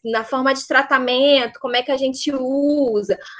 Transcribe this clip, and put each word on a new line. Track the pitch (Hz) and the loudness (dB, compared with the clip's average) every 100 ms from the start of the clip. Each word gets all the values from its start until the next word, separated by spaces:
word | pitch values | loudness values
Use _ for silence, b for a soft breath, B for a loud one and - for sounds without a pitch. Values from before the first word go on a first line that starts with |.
Na | 226 226 | -4 -4
forma | 226 262 262 | -2 0 0
de | 269 - | 0 0
tratamento, | 269 269 269 247 254 285 277 233 - | 0 2 0 0 2 4 4 2 -6
como | 247 247 | -4 -2
é | |
que | 247 | -2
a | 269 | -2
gente | 269 262 294 | -2 -2 -4
usa, | 269 254 269 285 294 262 208 196 185 B | -4 -2 0 2 2 0 0 -2 -4 B